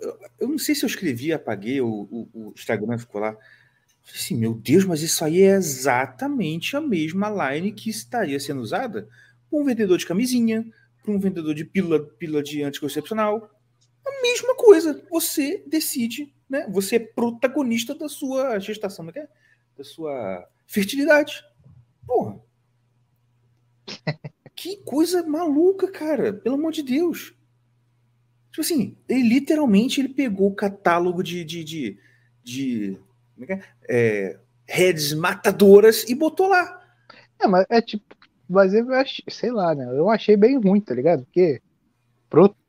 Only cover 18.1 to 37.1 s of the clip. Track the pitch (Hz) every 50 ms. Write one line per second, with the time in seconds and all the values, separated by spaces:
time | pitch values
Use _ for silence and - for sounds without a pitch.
18.1 | - - 294 262 262 269 262 269 226 196 190 208 214 214 - 190 196 - 165 165
19.1 | 170 277 302 - _ _ _ _ _ _ _ _ _ - 139 - - - 160 151
20.1 | 139 131 110 95 95 87 87 _ _ _ _ - - 208 196 196 - 277 277 320
21.1 | 302 294 302 294 - - - _ _ _ _ - - _ _ _ _ _ - -
22.1 | 508 - - 107 98 - _ _ _ _ _ _ _ _ _ _ _ _ _ _
23.1 | _ _ _ _ _ _ _ _ _ _ _ _ _ _ _ - - - - 160
24.1 | 156 - - - _ _ _ - - - - 330 403 403 - - - 294 320 330
25.1 | 359 359 339 320 285 320 359 320 269 294 339 370 392 381 381 381 381 - 311 311
26.1 | 302 240 156 113 196 196 - 226 269 285 311 330 311 320 294 254 247 294 359 339
27.1 | 277 - - - _ _ _ _ _ _ _ _ _ _ _ _ _ _ _ _
28.1 | _ _ _ _ _ _ _ _ - - 302 - 349 277 - - - _ _ -
29.1 | 233 262 247 220 233 277 277 - 320 302 302 254 196 196 233 262 - 285 262 269
30.1 | - - 277 247 196 190 190 202 196 - 214 196 196 - - 180 170 175 175 180
31.1 | 175 175 185 165 170 175 170 151 165 170 160 151 160 160 131 110 196 - _ _
32.1 | _ _ _ _ _ _ _ 123 123 135 139 131 120 110 101 98 190 - _ _
33.1 | _ _ _ _ _ - 123 - 190 196 - - _ _ _ - 123 120 117 113
34.1 | 107 104 95 92 80 - _ _ _ _ _ - - - 185 185 175 156 151 147
35.1 | 151 156 170 175 - - - 220 190 165 208 196 196 202 208 220 220 220 - -
36.1 | 254 277 320 311 311 - 381 381 392 359 339 349 - - _ _ _ _ _ _